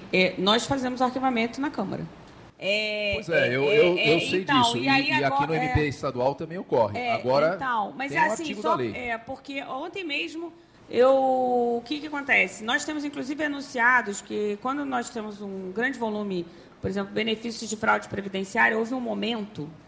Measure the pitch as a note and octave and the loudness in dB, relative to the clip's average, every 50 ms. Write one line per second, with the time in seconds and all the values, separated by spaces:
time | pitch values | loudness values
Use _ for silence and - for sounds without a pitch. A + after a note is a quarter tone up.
0 | - - - F#3 F#3 F3+ - - F#3 G3 A3 A#3 A3+ - C#4 C4+ B3+ B3+ B3+ B3 | -4 0 2 2 2 2 2 0 2 2 4 2 2 0 -2 -2 -2 -2 0 0
1 | B3+ B3+ B3+ C4+ C4 C4 B3 A3+ A3+ A#3 A#3 C4 C#4 D#4 - B3+ G3 F3+ C3 D#3 | 0 0 0 0 -2 0 0 0 -2 -2 -2 -4 -6 -4 -4 -4 -4 -4 -4 -6
2 | E3 E3 - - - - - - - - - - - F#3+ G#3 G#3+ G#3+ G#3+ G#3+ G#3 | -8 -10 -12 -18 -20 -20 -20 -20 -20 -20 -16 -6 -2 0 0 0 0 -2 -2 -2
3 | G#3 G3+ G3 G#3+ G#3+ E3 E3 D3 C3 A#2+ B2 C3+ C#3 D3 C#3+ D3+ E3+ F3 F3 E3+ | -2 -2 -2 -2 -2 0 2 2 4 2 2 2 2 4 6 6 6 6 4 4
4 | - D3 D#3+ E3 E3 - F#3 F#3 F#3+ - C#4 C4 A#3+ A#3 A#3+ A#3+ C4 C4+ C4+ C4+ | 4 4 4 4 2 0 0 0 2 2 4 4 4 4 2 2 2 2 4 4
5 | C#4 D4+ D#4 D4+ C#4+ C4+ C4+ C#4 C#4+ D#3 D#3+ D3+ D3+ D3+ - D3+ D3+ D3 B2+ - | 4 2 2 2 2 2 2 2 0 0 0 0 0 -2 0 0 -2 -2 -2 -2
6 | - C#3 B2 A#2+ B2 C#3 D3 - E3+ D3+ E3 F#3+ G3+ - D#3 B2+ A2 A2+ G#2 - | -4 -4 0 0 0 0 0 -2 -6 -8 -8 -10 -4 2 4 4 4 4 0 -2
7 | B3 A#3+ - - G#2 B2 C3 C#3+ D3+ E3 F#3+ F3+ C4+ B3+ A#3+ A3 G3+ G#3 - - | -2 -2 -2 0 2 2 4 4 4 4 2 0 -2 0 0 0 -2 -2 -4 -6
8 | C4 C#4 D4+ E4 D#4 D#4 E4 - E4 D4 G#3 - - D#4 D#4+ - - G#2+ - - | -6 -2 0 2 2 2 2 -2 -4 -6 -6 -2 0 0 2 2 0 -2 -4 -6
9 | B3 A#3+ A3+ A3+ A#3 C4+ C4+ - - - C#4 C#4 - - B3 C4 D#4 F4+ D#4+ G4+ | -4 -4 -6 -6 -6 -10 -14 -12 -12 -10 -8 -8 -8 -8 -8 -8 -8 -8 -8 -8
10 | F4+ D4+ C#4+ D#4 E4+ D#4 D4 E4 E4+ E4 - - - _ - - - - - A#3 | -6 -4 -4 -4 -4 -6 -8 -10 -10 -10 -12 -18 -20 _ -20 -20 -12 0 4 6
11 | B3 C4 C4+ C4+ C4 C4 C4 B3+ B3+ B3 B3 B3 A#3+ A#3+ A#3+ A#3+ A#3 - D4+ D4 | 8 8 8 6 4 4 2 2 2 2 2 2 2 2 0 -2 -2 -4 -6 -6
12 | D4+ D#4 D4 C#4+ C4+ C#4 A3 G3+ F#3 F#3+ - - G#3+ A3 C4 D4 C#4+ D#4+ D4+ D4+ | -6 -6 -6 -4 0 2 4 4 4 2 -2 -6 -2 -2 -2 0 -2 -4 -4 -4
13 | C#4+ C#4+ C#4+ C#4 C4 A#3+ D4+ C#4 D#4 D4 C#4+ C#4 C4+ - - A#3+ A#3 B3 B3+ B3 | -4 -6 -6 -6 -6 -6 -4 -2 -2 -2 -2 -6 -8 -6 0 2 4 4 4 4
14 | A3 G3+ G3+ - - - G#3+ G#3+ G#3 G#3 G#3 G#3 - B3+ C4+ D4 C#4+ C4+ C4 A#3+ | 2 0 -4 -6 -8 -6 -4 -2 -2 -2 -2 -4 -4 -4 -4 -4 -4 -2 -4 -4
15 | A#3+ - - A#3 G#3 G#3+ G#3 G#3 G#3 G3 F#3+ F#3+ F#3+ F#3 F#3 A3 A#3+ C4+ C4+ A#3 | -4 -6 -8 -8 -8 -8 -10 -10 -10 -10 -8 -8 -8 -6 -4 -2 -2 -2 -2 -2
16 | A#3 A3 G#3 G#3 G#3 G3+ F#3+ F3 E3+ - - - - - - - - G3 F#3+ G3+ | -2 -2 -2 -2 -2 -2 -2 -4 -4 -6 -12 -18 -20 -20 -12 -6 -6 -4 -2 -4
17 | G3 G3+ G#3 G#3+ A3 A3+ A3 A3 A#3 A#3 A3 - A#3 G3+ G#3+ A3 A3+ G#3+ G#3+ G#3 | -4 -2 -2 -2 0 0 -2 -2 -4 -6 -6 -6 -6 -6 -6 -2 2 2 2 2
18 | G#3 - A3 G3+ G3 G3 F#3+ F#3+ G3 G3 - A3+ A3+ A#3 A3+ A3 A3+ A3 C4 B3+ | 0 -4 -8 -8 -6 -4 -4 -4 -4 -2 2 4 4 4 4 2 0 -2 -4 -4
19 | A#3+ A3+ G#3 G3+ G3+ A3 A#3+ A3+ G3+ G#3 - - D3 D#3+ D#3+ - - | -4 -4 -4 -2 -2 -2 -4 -4 -6 -10 -10 -10 -10 -12 -12 -16 -20